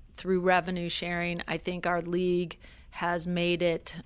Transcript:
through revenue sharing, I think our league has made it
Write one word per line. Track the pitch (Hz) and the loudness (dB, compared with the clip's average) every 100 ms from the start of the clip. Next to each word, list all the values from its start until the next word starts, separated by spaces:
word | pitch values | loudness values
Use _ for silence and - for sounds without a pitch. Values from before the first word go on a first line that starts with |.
| - | -20
through | - 185 185 | -6 0 2
revenue | 185 180 170 180 170 | 4 4 4 -2 -2
sharing, | - 175 175 175 170 - | -4 -4 -2 -2 -4 -4
I | 160 | -4
think | 185 180 175 | -4 -2 0
our | 175 | 0
league | 170 175 180 180 170 - - - - | 0 0 2 2 0 -8 -20 -20 -16
has | - 170 175 175 | -4 -2 -2 0
made | 175 175 170 | 0 2 2
it | 175 165 - 165 | 2 0 -4 -14